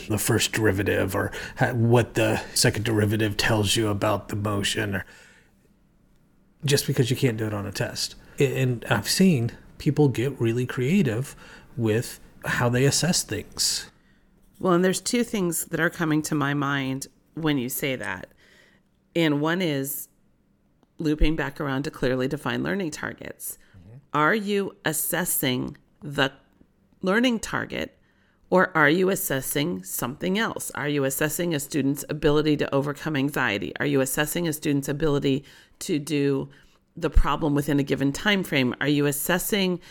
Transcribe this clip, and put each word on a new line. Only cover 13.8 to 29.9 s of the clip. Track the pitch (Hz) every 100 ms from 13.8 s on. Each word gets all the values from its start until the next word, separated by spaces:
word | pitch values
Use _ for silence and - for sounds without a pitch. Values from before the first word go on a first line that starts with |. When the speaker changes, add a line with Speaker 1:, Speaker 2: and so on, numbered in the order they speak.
| - _ _ _ _ _ _ -
Speaker 2:
Well, | 190
and | 175
there's | 185 185
two | - 240
things | 233 214 175 160 -
that | 160
are | 165
coming | - 160 151
to | 151
my | 151 139
mind | 143 139 139 131 131 - _ _
when | - 156 143
you | 123
say | - 143 127
that. | 98 92 - _ _ - _ _ _ _ _
And | 170 165 143
one | 156 175
is | 175 139 139 - - _ _ _ _ _ _ _ _ -
looping | 151 151 151 156
back | 139 139
around | 147 135
to | 147
clearly | - 131 127 131
defined | 147 131 120
learning | 139 190 170
targets. | - 107 - - - - - _ 95
Speaker 1:
Mm-hmm. | 87 127 _
Speaker 2:
Are | 147 151
you | 220 202 202 196 -
assessing | - 151 - 165 175 - 135 127 131 - _ _
the | 147 143 135 - _ _ _ _ _ -
learning | 185 208 254 220
target, | - 127 113 64 76 _ _ _ _ _ -
or | 180 185
are | 160 147
you | 170 185
assessing | 190 - 135 - 147 151 185
something | 180